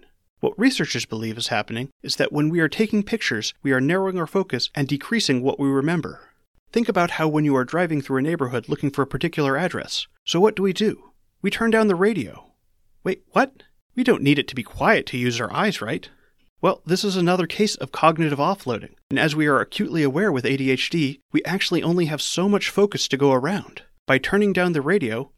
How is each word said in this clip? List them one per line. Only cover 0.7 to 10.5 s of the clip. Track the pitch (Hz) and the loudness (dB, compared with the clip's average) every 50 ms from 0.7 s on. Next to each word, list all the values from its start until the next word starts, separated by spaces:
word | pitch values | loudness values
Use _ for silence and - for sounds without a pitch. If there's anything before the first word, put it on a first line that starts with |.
| 262 - - - - 117 - | 2 0 -4 -4 -4 -6 -6
believe | - 113 110 113 110 110 | -6 -8 -8 -6 -8 -6
is | 117 110 - | -6 -4 -2
happening | 120 104 107 - 113 113 135 143 _ _ | -2 -2 -2 -4 -6 -8 -8 -10 _ _
is | - 151 - | -8 -8 -2
that | - 139 - - | -2 -2 -2 0
when | 151 151 156 | 0 0 2
we | 170 170 | 2 2
are | 160 | 0
taking | 151 - - 220 214 220 208 202 | 0 2 0 0 2 2 -2 0
pictures, | - 233 220 - - 120 107 - - - _ | -2 -4 -4 -2 -2 -2 -2 -4 -6 -8 _
we | - 139 131 | -2 0 2
are | 127 | 2
narrowing | 131 147 175 190 190 190 185 | 2 2 2 0 0 -2 -2
our | 180 160 | -4 -4
focus | - - 196 185 - - 120 - - - | -2 -2 -2 -2 -2 -4 -4 -4 -4 -4
and | 151 139 | -4 -2
decreasing | - 147 139 - - 226 220 - - 135 123 127 | -2 -2 -4 -2 -2 -2 0 2 2 0 2 2
what | 139 - - | 0 0 0
we | 143 | 0
remember. | 139 139 135 135 160 175 165 - - - - - _ _ _ _ _ _ _ _ _ | 0 2 2 0 0 -2 -2 -4 -6 -12 -14 -20 _ _ _ _ _ _ _ _ _
Think | - 233 233 - | -2 0 0 2
about | 202 180 175 - | 2 2 2 0
how | - - 160 | 0 0 0
when | 156 151 151 151 | 2 2 2 2
you | 147 135 | 4 2
are | 127 123 | 2 0
driving | 123 - 170 180 165 160 143 | 0 0 -2 0 0 0 -2
through | 131 - 135 | -2 0 0
a | 131 135 | 0 0
neighborhood | 160 170 160 139 120 127 117 - | 0 0 -2 -2 -2 -2 -4 -4
looking | - 214 - - 139 | -4 -4 -2 -2 -2
for | - - 131 | 0 0 -2
a | |
particular | - - 147 - 170 - 160 147 135 135 | -2 -2 -4 -4 -2 0 0 0 2 2
address. | 147 180 175 - 104 - - - - - - _ _ - | 0 0 -2 -4 -4 -8 -6 -8 -8 -8 -10 _ _ -8
So | - - 170 | -2 2 4
what | 196 214 | 4 4